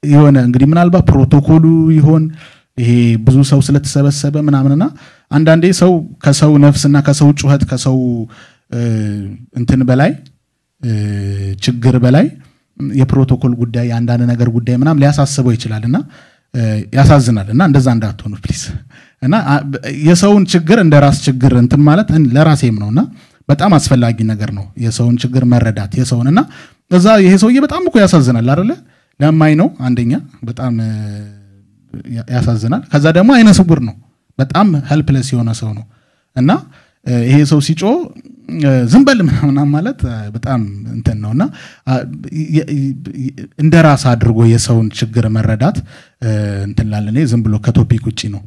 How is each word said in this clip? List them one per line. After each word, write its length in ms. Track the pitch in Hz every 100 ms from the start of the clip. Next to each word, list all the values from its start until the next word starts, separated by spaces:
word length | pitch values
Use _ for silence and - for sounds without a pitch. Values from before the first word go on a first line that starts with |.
የሆነ 340 | 147 147 147 139
እንግዲህ 260 | 123 123 139
ምናልባት 360 | 165 175 165 -
ፕሮቶኮሉ 580 | 147 135 143 143 160 160 165 160
ይሆን 320 | 156 151 160 156 - - _ _ -
ይሄ 140 | 120 120 120 113
ብዙ 200 | 113 131
ሰው 160 | 135 139
ስለተሰበሰበ 720 | 135 143 143 147 143 143 143 147
ምናምንና 420 | 151 143 135 143 240 - - _ _
አንዳንዴ 340 | 147 156 165 175
ሰው 180 | 180 180 175 - -
ከሰው 320 | - 139 151 151
ነፍስና 400 | 143 139 143 143
ከሰው 280 | 143 139 143
ጩኸት 300 | 143 139 139 -
ከሰው፣ 320 | 127 135 131 127 117 110 - - _ _
እ፣ 80 | 120 120 110 104 104 98 101 123 -
እንትን 260 | 120 135 127
በላይ 260 | 127 156 - - _ _ _ _ _
እ፣ 100 | 123 110 104 101 98 101 98 98
ችግር 360 | - 120 120 123
በላይ 260 | 123 135 269 - _ _ _ _ 139 131
የፕሮቶኮል 580 | 131 131 135 127 131 120
ጉዳይ፣ 300 | 120 117 120
የአንዳንድ 380 | 117 117 120 120
ነገር 240 | 120 117
ጉዳይ 260 | 113 117 123
ምናምን 220 | 143 156
ሊያሳስበው 540 | 139 143 139 - 127
ይችላል 300 | 113 - 110 113
እና፣ 120 | 160 143 - _ _ _
እ፣ 80 | 123 113 107 104
ያሳዝናል 540 | 135 135 147 123 113 98
እና 120 | 120 185
እንደዛ 220 | 139 127
እንዳትሆኑ 420 | 117 107 101 - 104
ፕሊዝ። 220 | - - - - - _ _ _
እና፣ 140 | 131 -
አ፣ 120 | 131 143
በ-፣ 180 | 143 135 - 147
የሰውን 420 | 151 175 196 208 185
ችግር 320 | 175 160 226
እንደ 160 | 175 147
ራስ 180 | 143 135
ችግር 320 | - 127 131 123
እንትን 240 | 120 131
ማለት 280 | 147 160 214
እን-፣ 200 | 156 143
ለራሴም 480 | 127 160 143 123 107
ነውና 240 | 104 120 247 - _ _ _
በጣም 220 | 143 180
አስፈላጊ 440 | 180 - 127 120 113 110
ነገር 240 | 107 107
ነው 140 | 101 98 -
የሰውን 380 | 117 110 120 120
ችግር 260 | 123 127 123
መረዳት፣ 460 | 120 110 104 101 -
የሰውን። 320 | 127 120 120
እና 120 | 180 311 - - _ _
እዛ 160 | 180 180 220
ይሄ 140 | 185 190
ሰውዬ 220 | 214 254
በጣም 240 | 294 320
እኮ 120 | 359 247
ያሳዝናል 500 | 196 175 127 117 117
አይደለ? 240 | 143 202 339 _ _ _ _
ለማኝ 340 | 147 156 156 151
ነው 120 | 226 -
አንደኛ፣ 320 | 127 120 117 147 - _
በጣም፣ 300 | 117 117 127 117
እ፣ 120 | 110 107 107 104 104 101 101 98 101 _ _ - -
ያ-፣ 180 | 117 117
ያሳዝናል። 520 | 123 117 113 113 185 -
ከዛ 200 | 143 151
ደግሞ 180 | 160 208
አይነ 160 | 269 220
ስውር 260 | 190 180 160
ነው፣ 140 | 120 - _ _ _ -
በጣም 280 | 131 156 202 151 135
ሄልፕለስ 420 | 147 151 135 123
የሆነ 200 | 120 117
ሰው 160 | 113 110
ነው። 120 | 107 - _ _ _ _ -
እና፣ 140 | 131 247 - _ _ _ -
እ፣ 80 | 123
ይሄ 160 | 120 139 147
ሰው 140 | 151
ሲጮህ፣ 340 | 139 160 190 294 339 - - - - 165
እ፣ 160 | 147 131 120
«ዝም 180 | 143
በል» 160 | 277 262
ምናምን 460 | 165 127 147 139 143
ማለት፣ 300 | 147 190 277
እ፣ 120 | 131 113 107
በጣም 300 | 110 - 131 104 101 110
እንትን 280 | 117 113 107
ነውና፣ 240 | 107 123 240 - - _
አ፣ 100 | - 131 - 151 - 156 156
የ-፣ 180 | 147 -
የ-፣ 600 | 147 139 127 - - 127 135 - -
እንደ 140 | 151 165
ራስ 220 | 156 139 131
አድርጎ 340 | 117 110 113 117
የሰውን 420 | 113 - 117 110
ችግር 340 | - 110 110 110
መረዳት፣ 480 | 110 110 110 135 208 - - _ _
እ፣ 100 | 117 107 104 98
እንትን 240 | 101 107 110
ላለ 180 | 104 104
እኔ 120 | 117 151
ዝም 160 | 117
ብሎ 120 | 107 107
ከቶፒክ 420 | 104 113 113 110 -
ውጪ 160 | 113 107
ነው። 120 | 101